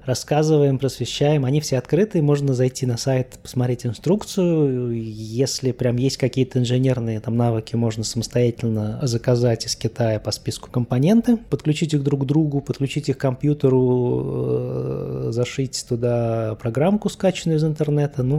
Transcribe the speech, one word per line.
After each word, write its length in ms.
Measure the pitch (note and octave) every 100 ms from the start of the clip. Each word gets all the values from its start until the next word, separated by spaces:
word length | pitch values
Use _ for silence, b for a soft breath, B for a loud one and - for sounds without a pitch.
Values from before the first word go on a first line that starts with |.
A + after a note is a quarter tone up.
| -
рассказываем, 720 | B2 - D3 D#3 D3+ C#3+ C3
просвещаем, 640 | C3 - A#2+ - C#3+ D3+
они 160 | B2+ D3
все 180 | D3+ B2+
открыты, 420 | - D3+ G#3+ F3
можно 320 | D3 C#3+ C#3
зайти 320 | B2 B2+ - B2+
на 120 | A#2+
сайт, 420 | C3+ C3 B2+ -
посмотреть 440 | - B2+ B2 A#2+ B2
инструкцию. 1040 | G#2+ D3 G#3 - - F3 D#3+ C#3+ B2+ B2
Если 800 | A#2 A2+ G#2+ A2 A2+ C#3 - B2+
прям 260 | A#2 A#2+ A#2+
есть 200 | C3 -
какие-то 420 | B2+ C3 B2+ C3
инженерные 600 | A#2+ B2+ C3 B2 A2+ A2
там 160 | A#2 A#2
навыки, 400 | A#2+ A2+ - A#2
можно 280 | A#2 A2
самостоятельно 960 | G#2+ B2 G#2+ A#2+ A#2+ A2+ A#2 A2 G#2+ A#2+
заказать 640 | C3+ A#2 - B2 A#2+ A#2 A#2
из 100 | -
Китая 440 | A2 - A2+ G#2+
по 100 | -
списку 380 | - - - -
компоненты, 680 | B2 A#2+ B2+ D3 A3+ A3+ A3+
подключить 560 | - C#3+ D3+ D3 D#3 D3+
их 80 |
друг 180 | C#3 C#3+
к 40 | C3
другу, 360 | D3 D#3 C#3
подключить 480 | C3+ - C#3 D3+ D3
их 80 | C3
к 40 |
компьютеру, 1000 | C3+ C3 D3 D3 C3+ C3 B2+ B2 B2 B2+ C3+
э, 1040 | C3 B2+ B2 B2 B2+ B2+ C3+ - C3 B2+
зашить 540 | A2+ B2 - C3 - -
туда 680 | A#2+ A#2+ A#2+ A#2 A2+ A2 A2
программку, 500 | A#2+ A#2+ E3+ G#3 G#3
скачанную 480 | - F#3+ F3+ E3 D#3
из 60 |
интернета. 600 | D#3+ D3+ D3 D3 C#3+ C#3+
Ну, 140 | B2+